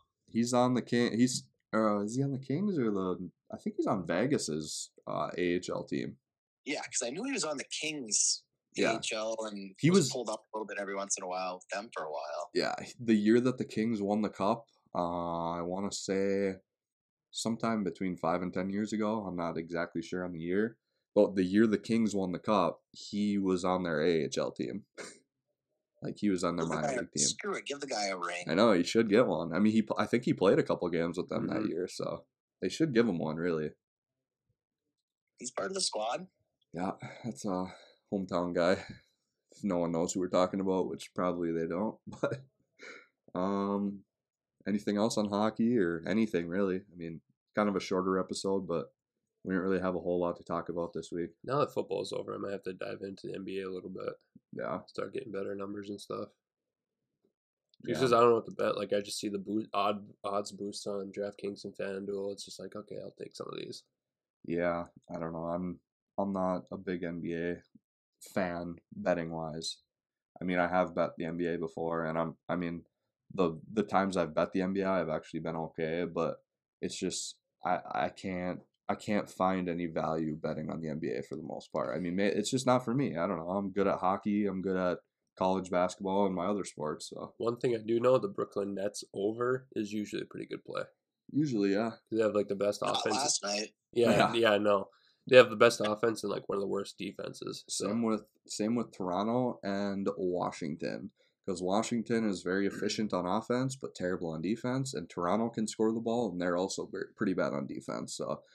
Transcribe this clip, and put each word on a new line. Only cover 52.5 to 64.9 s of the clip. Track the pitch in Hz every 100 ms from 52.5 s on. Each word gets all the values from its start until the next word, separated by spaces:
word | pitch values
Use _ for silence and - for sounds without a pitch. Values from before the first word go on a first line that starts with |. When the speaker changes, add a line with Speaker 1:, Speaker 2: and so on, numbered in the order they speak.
Speaker 3:
have | 95
to | 95
dive | 95 101 104
into | 98 95 98
the | 95
N | 95
B | 95
A | 95
a |
little | 92 98
bit. | 101 101 - _ _ _
Speaker 1:
Yeah. | - 58 85 -
Speaker 3:
Start | - 101
getting | - -
better | 98 101 98
numbers | 98 104 101
and | 101
stuff. | - 104 104 _ _ _ _ _ _ _ _ _ _ _ _ _ _ _ 123
Speaker 1:
Yeah. |
Speaker 3:
Because | 120 120
I | 117
don't | 120
know | 113
what | 92
to |
bet. | 101 107 104
Like, | 101
I | 104
just | 101 -
see | 107
the | 101
boo-, | 95 107 113
odd, | 101 101 104 104 -
odds | 101 101 104
boosts | 98 101 - 107
on | 101 98 101
DraftKings | 101 - 101 98
and | 101 98
FanDuel. | 98 98 101 98 98
It's | 98 92
just | -
like, | 95 104
"Okay, | 101 104
I'll | 98 -
take | - -
some | -
of | -
these." | - - - _ _ _ _ _ -
Speaker 1:
Yeah, | 85 87 85 87